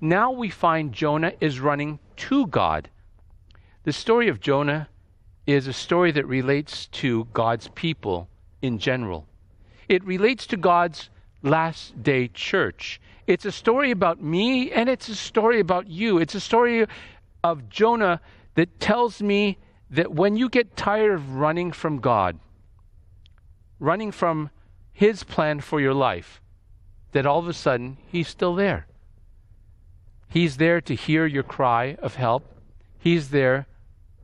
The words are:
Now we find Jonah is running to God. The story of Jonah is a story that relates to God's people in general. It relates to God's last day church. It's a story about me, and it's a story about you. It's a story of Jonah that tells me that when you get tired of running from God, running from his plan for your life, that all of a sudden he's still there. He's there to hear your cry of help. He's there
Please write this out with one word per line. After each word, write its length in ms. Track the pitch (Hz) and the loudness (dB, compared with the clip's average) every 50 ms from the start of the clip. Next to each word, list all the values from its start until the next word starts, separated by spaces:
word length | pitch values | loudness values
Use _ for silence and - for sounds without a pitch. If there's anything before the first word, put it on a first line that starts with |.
Now 280 | 156 156 170 196 226 254 | -2 0 2 2 2 2
we 180 | 262 247 240 190 | 0 -4 -6 -8
find 420 | - - - 170 160 160 156 143 | -6 0 0 0 2 0 -2 -4
Jonah 420 | 110 - 160 151 147 156 165 170 - - | -4 -2 -2 0 0 0 0 -2 -2 -2
is 220 | 170 151 135 127 | -2 -2 -2 0
running 380 | 135 147 143 143 147 151 151 - - _ - - | 0 0 0 0 -2 -6 -8 -10 -14 _ -16 -14
to 300 | - - 262 285 269 165 | -4 0 0 0 0 0
God. 420 | - 117 95 82 78 78 73 - - - - - - - - - - - - - - - - _ _ _ - | 0 2 2 2 0 -2 -4 -8 -16 -20 -20 -20 -20 -20 -20 -20 -20 -20 -20 -20 -20 -20 -20 _ _ _ -6
The 100 | 151 143 | -6 -6
story 340 | - - - 226 240 240 208 | -4 0 2 2 4 4 2
of 140 | 143 104 | 0 0
Jonah 480 | - 143 135 139 147 147 147 156 151 - - - _ _ _ _ _ - - _ - - | 0 0 0 2 2 0 -2 -2 -4 -8 -14 -20 _ _ _ _ _ -20 -20 _ -2 2
is 200 | 143 139 127 135 | 2 2 2 -2
a 60 | 123 | -6
story 380 | - - - 175 175 180 170 | -10 -4 0 2 2 2 2
that 160 | 143 147 - 139 | 2 0 -2 0
relates 600 | 127 131 127 131 139 143 147 - - - - - | -2 -2 0 0 0 0 -2 -6 -12 -14 -14 -14
to 420 | - - - 131 117 113 113 117 107 | -10 -4 -2 0 0 0 -2 -4 -2
God's 360 | - 113 113 120 113 - - - | 0 0 0 0 -2 -6 -12 -14
people 520 | - - 165 151 - - 104 90 87 87 - - _ - - - - | -6 -6 -6 -6 -4 -4 -4 -4 -4 -6 -10 -16 _ -20 -20 -12 -6
in 160 | - 131 120 101 | -4 -4 -4 -2
general. 480 | - 135 127 127 120 98 90 78 78 - - - - - - - - - - - - - | -2 -2 -2 -2 -4 -6 -8 -8 -10 -14 -20 -20 -20 -20 -20 -20 -20 -20 -20 -20 -2 0
It 160 | 202 180 196 | 0 0 0
relates 420 | 185 185 180 202 240 269 208 - - | -2 -2 0 2 2 0 0 -4 -6
to 100 | 240 190 | -6 0
God's 520 | 160 190 175 175 175 175 151 - - - - - - - _ - - | 2 4 4 4 4 0 -2 -8 -16 -20 -20 -20 -20 -20 _ -6 0
last 600 | 139 156 160 165 165 160 - - - - - 107 | 0 2 2 2 0 -4 -8 -14 -18 -16 -4 0
day 240 | 147 135 127 123 120 | 0 2 2 0 -2
church. 720 | - - - - - 190 143 95 - - - - - - - - - - - | -4 -8 -6 -2 0 0 0 0 -2 -6 -12 -14 -14 -14 -18 -20 -20 -10 0
It's 200 | - 175 - - | 0 0 0 0
a 60 | 202 | -6
story 380 | - - - 226 233 269 285 262 | -8 -2 0 2 2 2 2 2
about 320 | 240 180 190 170 170 - | 2 2 2 0 0 0
me, 500 | - 147 165 180 214 240 262 254 254 - | -4 -2 0 0 2 2 2 0 -2 0
and 160 | - 220 233 254 | 0 0 0 0
it's 220 | 262 - - - | -2 -2 -6 -10
a 60 | 214 | -12
story 440 | - - - - 226 208 226 240 220 | -12 -12 -4 -2 2 2 4 4 2
about 280 | 190 160 185 180 190 202 | 2 2 0 -2 -2 -6
you. 320 | 160 175 220 226 196 165 | -6 -4 0 2 2 2
It's 160 | 165 156 - | 2 0 -2
a 40 | 196 | -8
story 460 | - - - 226 240 240 233 226 214 - - - - - - - - _ _ - - | -4 0 2 4 4 4 4 2 0 0 -2 -10 -20 -20 -20 -20 -20 _ _ -4 -2
of 260 | 170 165 143 120 101 | -2 -2 -2 -8 -12
Jonah 520 | - - 214 226 240 233 214 185 170 160 - - - - - - - | 0 2 2 4 4 4 2 2 0 0 -4 -12 -20 -20 -20 -4 0
that 260 | - 175 175 - - | 0 0 0 -2 -4
tells 420 | - - 214 240 240 233 196 - | 0 0 2 2 2 0 -2 -4
me 360 | 208 202 202 202 208 202 190 - - - _ _ - - | -2 0 2 2 2 0 -2 -4 -10 -20 _ _ -20 -6
that 220 | 131 143 175 - | -2 -2 -2 0
when 240 | 165 151 185 202 208 220 | 0 2 2 2 2 2
you 120 | 254 240 | 0 0
get 260 | - 247 233 190 - | 2 0 0 0 -4
tired 380 | - - 202 208 220 220 214 196 | -4 -2 0 0 2 2 2 2
of 220 | 165 139 135 131 | 0 -4 -6 -4
running 360 | 131 147 151 160 175 180 175 | 0 0 0 0 0 -2 -4
from 280 | 147 - - 165 151 131 | -6 -6 -4 -4 -4 0
God, 400 | 110 123 117 104 92 90 82 - - - - - - - - - - - - - - - - - - - - - - - - - - - - - | 2 2 4 4 2 0 -2 -6 -12 -20 -20 -20 -20 -20 -20 -20 -20 -20 -20 -20 -20 -20 -20 -20 -20 -20 -20 -20 -20 -20 -20 -20 -20 -20 -16 -4
running 320 | - 147 170 208 220 208 | -2 0 0 0 -2 -6
from 400 | - - 185 170 160 156 151 143 - - - - - - - - - | -4 -2 0 0 0 -2 -4 -8 -10 -18 -20 -20 -20 -20 -20 -20 -2
his 300 | - 202 214 220 185 - | 2 2 2 2 0 -6
plan 380 | - - - 156 151 151 147 | -8 -2 -2 0 0 0 -2
for 180 | 131 - 160 151 | -4 -4 -2 0
your 160 | 139 135 135 | 2 2 2
life, 460 | 139 131 120 95 87 - - - - - - - - _ _ - - - - - - - - - | 2 2 0 0 -2 -8 -14 -20 -20 -20 -20 -20 -20 _ _ -20 -20 -20 -20 -20 -20 -20 -4 -2
that 120 | 139 135 | 0 2
all 140 | 143 143 165 | 2 0 0
of 80 | 170 175 | 0 -4
a 60 | 156 | -8
sudden 440 | - - 151 131 120 123 127 135 - - - | -2 0 0 0 0 -2 -8 -12 -16 -16 -8
he's 200 | - 175 156 - | -6 -4 -4 -6
still 260 | - - 185 180 175 | -4 -4 -2 -2 0
there. 320 | 185 202 196 139 80 - - - - - - - - - - - - - - - - - - - - - - - - - - - - - - | 0 0 0 0 -2 -6 -12 -20 -20 -20 -20 -20 -20 -20 -20 -20 -20 -20 -20 -20 -20 -20 -20 -20 -20 -20 -20 -20 -20 -20 -20 -20 -20 -20 -6
He's 280 | - 165 175 160 131 131 | -2 0 0 0 0 2
there 220 | 165 170 170 170 | 2 2 2 2
to 120 | - - 139 | 0 -2 -6
hear 320 | - - - 156 160 160 | -4 -2 0 2 2 2
your 180 | 156 143 139 127 | 0 0 -2 -4
cry 540 | - - - 139 123 117 117 123 135 151 - - | -6 -4 0 2 2 2 2 0 -2 -6 -6 -8
of 120 | 120 - | -8 -6
help. 300 | 131 127 113 117 139 - - - - - - - - - - - - | -2 0 0 0 0 -2 -6 -16 -20 -20 -20 -20 -20 -20 -20 -20 -4
He's 300 | - 170 170 165 143 135 | 0 0 0 0 0 0
there 360 | 143 143 131 127 131 139 139 - - - - - - - - - - - | 0 2 4 4 2 2 -2 -6 -16 -20 -20 -20 -20 -20 -20 -20 -20 -20